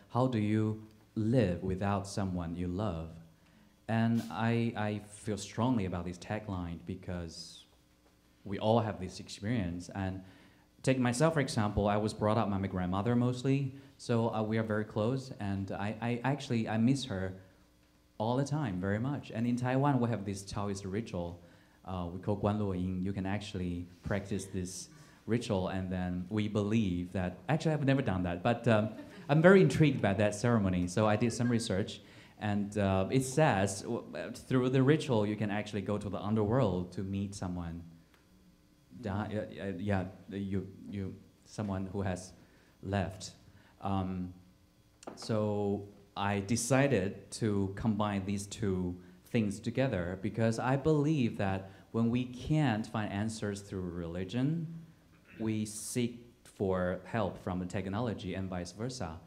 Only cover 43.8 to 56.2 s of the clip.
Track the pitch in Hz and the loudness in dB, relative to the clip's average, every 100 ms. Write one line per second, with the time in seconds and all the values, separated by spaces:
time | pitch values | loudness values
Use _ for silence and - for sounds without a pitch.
43.8 | 98 95 92 92 90 90 - - _ _ | -2 0 0 -4 -6 -10 -20 -20 _ _
44.8 | - - - - - 107 107 104 101 101 | -20 -18 -16 -10 -2 0 2 2 0 0
45.8 | 101 - - 92 101 101 98 117 - 131 | -4 -16 -12 -2 2 2 2 0 2 4
46.8 | 139 110 98 - - - 110 101 95 95 | 4 4 0 -4 -12 -2 0 2 0 0
47.8 | 113 104 104 101 95 101 101 - 104 92 | 0 2 0 0 -2 -4 -4 -4 -2 0
48.8 | 90 87 - - - 120 104 101 117 127 | -2 -6 -14 -20 -2 0 0 -2 -4 0
49.8 | 135 95 87 92 107 113 113 113 120 135 | 0 0 -2 -4 -4 2 2 2 2 2
50.8 | 160 151 143 156 113 - 98 95 98 - | 4 4 4 2 2 0 -2 -2 -6 -16
51.8 | - 113 117 123 123 - - 156 139 107 | -4 0 2 2 -2 -6 0 2 4 2
52.8 | 113 113 104 101 107 107 104 101 101 98 | -2 -4 -2 -2 -4 -4 -4 -6 -8 -6
53.8 | 90 85 82 87 95 120 139 165 160 - | -6 -6 -6 -6 -4 -2 0 -2 -6 -10
54.8 | - - _ - - - 110 107 107 - | -16 -20 _ -20 -18 -6 -2 -2 -2 -6
55.8 | - 127 117 - | -6 -2 -2 -4